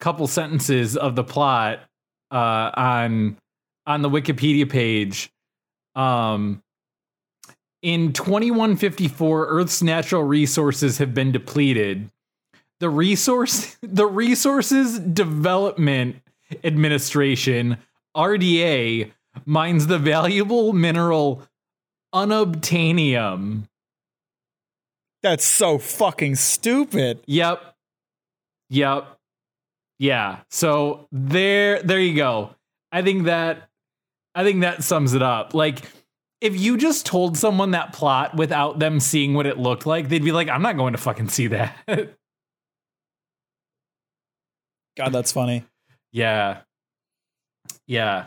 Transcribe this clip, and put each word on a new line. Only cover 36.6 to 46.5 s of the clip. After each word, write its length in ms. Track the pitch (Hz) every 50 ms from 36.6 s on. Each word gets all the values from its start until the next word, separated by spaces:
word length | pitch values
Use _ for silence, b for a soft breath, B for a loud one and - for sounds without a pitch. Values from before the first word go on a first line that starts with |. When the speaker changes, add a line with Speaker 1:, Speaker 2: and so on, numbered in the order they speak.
| 190 226 247 226
Speaker 1:
just 260 | 285 320 302 - -
told 320 | - 185 180 180 175 170
someone 360 | - - 214 196 185 196 190 180
that 200 | 165 156 - -
plot 420 | - 156 143 135 127 151 - -
without 440 | 156 160 147 165 147 143 147 - 156
them 200 | 156 156 156 143
seeing 360 | 127 - - 151 143 143 139
what 100 | 147 143
it 140 | 139 123 123
looked 260 | 123 123 123 - -
like, 240 | 151 160 165 151 131
they'd 160 | 160 165 143
be 80 | 139 147
like, 160 | 170 170 151
"I'm 140 | 123 139 185
not 160 | 233 208 143
going 140 | 131 127 117
to 60 | -
fucking 300 | - 131 107 - 110 -
see 200 | - - 117 113
that." 280 | 113 104 113 - - - -
<laughs> 300 | - 202 220 208 - - _ _ _ _ _ _ _ _ _ _ _ _ _ _ _ _ _ _ _ _ _ _ _ _ _ _ _ _ _ _ _ _ _ _ _ _ _ _ _ _ _ _ _ _ _ _ _ _ _ _ _ _ _ _ _ _
Speaker 2:
God, 160 | - 131 131 131
that's 200 | 123 120 - -
funny. 320 | 135 123 123 120 120 117 _ _ _ _ _ _ _ _ _ -
Speaker 1:
Yeah. 480 | 117 117 113 110 107 101 101